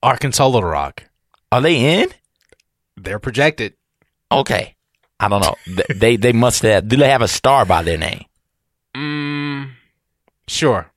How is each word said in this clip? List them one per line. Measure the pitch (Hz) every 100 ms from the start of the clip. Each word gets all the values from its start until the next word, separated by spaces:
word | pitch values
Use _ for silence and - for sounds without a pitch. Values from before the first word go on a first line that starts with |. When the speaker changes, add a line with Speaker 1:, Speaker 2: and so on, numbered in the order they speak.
Speaker 1:
Arkansas | 123 127 139 120 135
Little | 123 92
Rock. | 76 71 - _ _ _ _ _
Speaker 2:
Are | 120
they | 147 160 131 175
in? | 359 - _ _ _ _ _ _ _ -
Speaker 1:
They're | 92 101
projected. | - 107 147 151 107 _ _ _ _ _ _
Speaker 2:
Okay. | 135 139 107 - _ _ _ _ _
I | 101
don't | 101
know. | 98 - -
Th-, | 90 - 98
they, | 113 120
they | 120
must | 117 123 -
have, | 113 104 98
do | 127
they | 143
have | 135
a | 113
star | - 131 135 101
by | 85
their | 82 82
name? | 80 - - _ _ _ _ _ _ 131
Speaker 1:
Mm, | 147 147 147 147 147 143 135 123 _ _ _ _ _ _ -
sure. | - 156 107 82